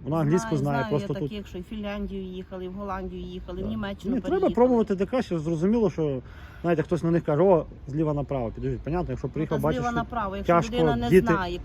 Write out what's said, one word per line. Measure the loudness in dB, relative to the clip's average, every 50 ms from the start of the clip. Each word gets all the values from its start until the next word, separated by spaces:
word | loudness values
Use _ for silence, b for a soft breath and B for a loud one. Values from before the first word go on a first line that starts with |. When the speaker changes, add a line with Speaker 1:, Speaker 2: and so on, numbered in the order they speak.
| -6
Speaker 1:
Вона | -4 0 0
англійську | 2 4 4 2 2 2
Speaker 2:
знаю, | 0 0 0
Speaker 1:
знає, | 0 0 0
Speaker 2:
знаю, | 0 0
Speaker 1:
просто | 0 -2 0 -2 -4
Speaker 2:
я | -4
Speaker 1:
тут. | -4 -6
Speaker 2:
такі, | -6 -8 -10 -10
що | -10 -12
і |
в | -10
Фінляндію | -10 -8 -8 -6 -6 -6 -6 -6 -6 -6 -8 -8
їхали, | -8 -10 -12 -12 -10 -10 -10 -10
і | -10
в | -8
Голландію | -8 -8 -6 -6 -6 -6 -8 -8 -10
їхали, | -10 -10 -10 -12 -10 -10 -8 -6
в | -6
Speaker 1:
Да. | -6
Speaker 2:
Німеччину | -4 -4 -6 -6 -8 -8 -4 -2 -2
Speaker 1:
Ні, | -2
треба | 0 0 0 2
Speaker 2:
переїхали. | 2 2 4 6 6 6
Speaker 1:
пробувати | 6 4 4 2 2
де | 0 0
краще, | 0 0 -2 -2 0 -2 -2
зрозуміло, | 0 -2 0 2 2 2 4 4 2 2
що, | 2 0 -2 -2 -2 -4 -6 B B B B B B B
знаєте, | B 0 2 2 2
хтось | 0 0 0 2
на | 2
них | 2 2 2
каже: | 2 4 4
о, | 6 6 6 6 4 0 -10 -14 -12 -6
зліва | -2 0 0 2 0
направо, | 0 -2 -2 -4 -4 -4 -4
підуть. | -6 -4 -4 -4 -4 -4
Понятно, | -4 -4 -2 -2 -2 -4
якщо | -4 -6 -6 -6
Speaker 2:
Ну, | -4
Speaker 1:
приїхав, | -4 -2 -2 -2 0
Speaker 2:
та | 0
Speaker 1:
бачиш, | 0 0 0
Speaker 2:
зліва | -2 -2
Speaker 1:
що | -2 -2
Speaker 2:
направо, | -4 -2 -4 -4 -4 -4 -4 -4
якщо | 2 4 4
Speaker 1:
тяжко, | 4 4 2 0
Speaker 2:
людина | 2 2 2 2
не | 2 2 6
Speaker 1:
діти, | 6 6 8 6
Speaker 2:
знає, | 2 0 0 -4 -6 -6 -8